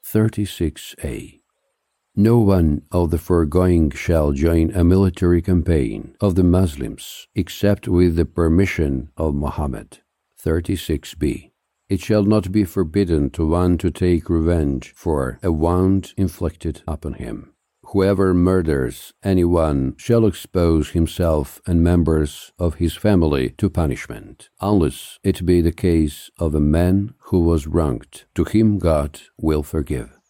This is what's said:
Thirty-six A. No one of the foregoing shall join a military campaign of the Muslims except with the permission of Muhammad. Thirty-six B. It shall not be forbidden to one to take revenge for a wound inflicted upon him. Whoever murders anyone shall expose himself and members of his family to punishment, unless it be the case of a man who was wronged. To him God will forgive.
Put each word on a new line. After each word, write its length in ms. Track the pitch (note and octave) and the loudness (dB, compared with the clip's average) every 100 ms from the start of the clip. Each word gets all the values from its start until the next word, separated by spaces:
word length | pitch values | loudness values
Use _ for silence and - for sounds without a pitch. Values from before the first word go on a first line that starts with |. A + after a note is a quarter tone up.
Thirty-six 880 | - A2 A2 - G#2 - E2+ - - - | -2 0 0 -2 -8 -4 -6 -6 -20 -12
A. 340 | - - - _ _ _ _ _ _ _ _ - | -10 -10 -14 _ _ _ _ _ _ _ _ 0
No 200 | G#2+ A#2 | 4 4
one 420 | G2+ F#2+ E2 D2 _ | 4 4 4 0 _
of 200 | F2+ E2+ | -2 0
the 80 | D#2+ | -2
foregoing 720 | - F2 D#2 F2 F2+ E2+ D#2 | 0 0 2 2 2 4 2
shall 400 | - - D#2+ D2 | -2 0 0 2
join 400 | C#2 E2 E2 D#2+ | 0 2 2 2
a 120 | F#2 | 2
military 560 | E2+ F#2+ G2 F2 F2 F2 | 4 4 2 0 2 2
campaign 760 | E2+ F2+ D#2+ D#2+ B1 G#1 - _ | 2 0 2 0 0 -6 -14 _
of 140 | G2+ | 0
the 100 | F2+ | 2
Muslims 840 | F2+ F2+ F#2 C#2 B1+ - - - - - | 2 4 0 -4 -10 -10 -16 -20 -10 -6
except 520 | F2 - G2+ G2+ - | -6 -2 0 0 0
with 280 | F2 F2+ E2 | 2 2 2
the 100 | E2 | -2
permission 880 | - E2 E2 G2 - D2 C2+ C#2 - | 0 2 2 0 -2 -2 -4 -8 -6
of 200 | D#2 C#2+ | -4 -2
Muhammad. 640 | C#2+ - C#2+ A1+ - - _ _ _ _ | -4 -4 -6 -8 -14 -20 _ _ _ _
Thirty-six 760 | D#2+ E2 E2+ F#2+ - D2+ - | -4 -2 -2 -6 -4 -6 -6
B. 380 | - C2+ - - _ _ _ _ | -6 -4 -4 -14 _ _ _ _
It 120 | F#2+ | -6
shall 240 | - G#2+ | 0 0
not 280 | G2+ G#2+ F#2 | 2 0 0
be 120 | G#2 | -2
forbidden 680 | G2 F#2+ E2 G2 F2+ D#2+ C#2 - | -2 -2 -2 0 0 0 -2 -2
to 100 | D#2+ | 0
one 300 | E2+ F2+ E2+ | 2 2 0
to 140 | F2+ | -2
take 400 | - F#2 E2+ - | -2 0 0 0
revenge 600 | E2+ E2 E2+ C#2+ C2+ - _ | -2 0 0 0 -4 -8 _
for 420 | E2+ D2+ B1+ C2 | -4 -2 -4 -4
a 80 | F2+ | -4
wound 640 | D#2+ E2 F2+ F#2+ G2 - - | 0 0 2 2 0 -2 -4
inflicted 640 | F#2 - E2+ - E2+ D2 - | -4 -4 -8 -6 -10 -8 -10
upon 260 | D2+ D2+ | -10 -10
him. 400 | B1+ A#1 A1 - _ _ _ - | -10 -12 -12 -16 _ _ _ -4
Whoever 420 | G2 F#2+ G2 F#2+ | 0 2 2 2
murders 800 | F2+ F2+ F#2 D#2+ C#2+ B1 - - _ | 4 4 2 0 -2 -2 -8 -20 _
anyone 720 | G2+ F#2 F2 F2 D#2 C#2 C2 - | -2 2 2 2 2 0 -2 -6
shall 280 | - A#2 A2 | 0 2 2
expose 640 | - - F#2 E2+ E2 D2+ | -2 -6 0 2 2 0
himself 720 | E2+ E2 - F2 D2+ C#2 - - | -2 -2 0 0 0 -4 -10 -2
and 160 | E2+ | 2
members 680 | E2+ F2 D#2+ D#2+ D2+ - - - | 2 2 2 0 -2 -6 -20 -4
of 240 | F2 D#2+ | -4 -2
his 140 | E2+ - | -4 -2
family 560 | G#2+ F#2+ D#2+ C#2+ B1 - | 0 2 2 0 -4 -2
to 100 | G2+ | -4
punishment, 800 | F2+ D#2+ B1 - - - - - _ | 0 -2 -4 -10 -16 -16 -20 -20 _
unless 600 | G2 G#2 D2+ - - - | 0 2 2 -4 -20 -6
it 220 | G2 F2+ E2+ | -4 -2 2
be 160 | F2 | 2
the 100 | E2+ | 2
case 600 | - F#2 E2 D2+ - - - | 0 0 2 0 -4 -20 -6
of 160 | E2 D2+ | -2 0
a 40 | |
man 540 | D2+ D#2 F2+ G2 G#2 - - | 2 2 2 2 -2 -12 -2
who 120 | F#2 | 0
was 260 | E2+ E2 D2 | 2 0 0
wronged. 560 | E2+ D#2 A#1 - - _ | -2 -2 -4 -10 -20 _
To 100 | - | -4
him 360 | E2 G#2+ A2 G#2 | -2 2 2 2
God 400 | F2 D2+ D2 - - - | 0 0 -2 -10 -20 -6
will 240 | D#2 D2+ | -2 -2
forgive. 540 | D2 D#2+ - C2+ A1+ _ | -2 -6 -4 -8 -8 _